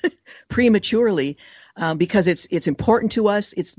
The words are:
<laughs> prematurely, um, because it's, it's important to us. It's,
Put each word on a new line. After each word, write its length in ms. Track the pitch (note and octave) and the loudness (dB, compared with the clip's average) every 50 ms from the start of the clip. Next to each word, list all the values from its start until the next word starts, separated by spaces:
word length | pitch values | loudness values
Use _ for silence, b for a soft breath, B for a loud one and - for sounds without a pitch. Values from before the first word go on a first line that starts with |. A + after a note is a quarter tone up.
| - | -6
<laughs> 440 | E4+ - _ _ - - - _ | -6 -6 _ _ -20 -20 -20 _
prematurely, 920 | - - A#3+ B3 A#3+ G#3+ G3 - - G#3+ A3+ A#3+ A3 F#3+ D#3 C3+ C#3+ C#3+ b b b b b b b b | -6 -2 2 4 4 4 2 2 0 0 0 2 2 0 0 -2 -4 -6 b b b b b b b b
um, 220 | - E3+ D#3+ D#3+ | -6 -4 -4 -2
because 300 | D#3 F3 F3+ - G3+ F3 | 0 0 2 2 2 2
it's, 200 | F3+ E3 - - - | 2 0 -2 -4 -4
it's 160 | F3+ E3 - | -4 -2 -2
important 460 | E3 C#3 - - A#3+ A3 A#3+ - G#3+ - | -2 -2 0 2 2 2 2 2 0 0
to 140 | A#3 G#3+ G3+ | 0 0 0
us. 240 | G3+ G#3 G3+ - - | 0 0 -2 -4 -4
It's, 220 | F#3 E3 - - | -6 -6 -6 -10